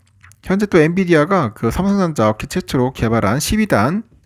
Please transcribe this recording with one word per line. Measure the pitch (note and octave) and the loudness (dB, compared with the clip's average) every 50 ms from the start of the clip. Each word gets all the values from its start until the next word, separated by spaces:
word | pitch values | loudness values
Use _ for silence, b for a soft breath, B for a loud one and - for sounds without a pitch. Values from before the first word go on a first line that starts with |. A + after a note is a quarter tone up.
| _ _ _ _ - - - _ - | _ _ _ _ -20 -20 -20 _ -6
현재 | - F#3 G3+ G#3+ | -4 -2 -2 0
또 | G3+ - E3+ | 2 2 4
엔비디아가 | D3+ E3 F3 G3 F#3 F3 E3+ D3+ D3 F3 G3 F3+ D3 A2 G#2+ | 4 4 2 0 0 2 2 2 2 2 0 0 0 -2 -4
그 | - - A2+ | -4 -4 -2
삼성전자 | - - F#3 G3 G3+ G3 F#3 E3 D3 - G#2+ G#2+ | -2 0 0 0 0 0 0 0 0 0 0 0
업계 | A2 - D3 | 0 -2 -6
최초로 | - - F#3 F3+ - - C3+ B2 C3 - | -8 -6 -6 -6 -2 -2 0 0 -2 -2
개발한 | - A#2+ A2 A#2 A2+ A2 G#2 A#2 C3+ | -2 -2 0 0 0 0 0 0 -2
십이 | - - A3 G#3+ G#3+ | -2 -2 -2 -2 0
단, | G3 C#3+ G#2+ G#2+ C#3 F#3 A3 - _ _ _ _ | 0 2 2 2 0 -2 -4 -6 _ _ _ _